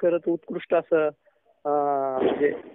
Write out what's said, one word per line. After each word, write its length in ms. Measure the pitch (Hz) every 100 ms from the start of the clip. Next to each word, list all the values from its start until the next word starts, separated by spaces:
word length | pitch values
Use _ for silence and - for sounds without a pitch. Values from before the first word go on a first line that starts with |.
करत 200 | 175 165 170
उत्कृष्ट 460 | 165 - 170 -
असं, 320 | 170 - 165 151 - _ _ _ _
अं, 540 | 147 147 143 139 135 131
म्हणजे 280 | 131 135 147 - -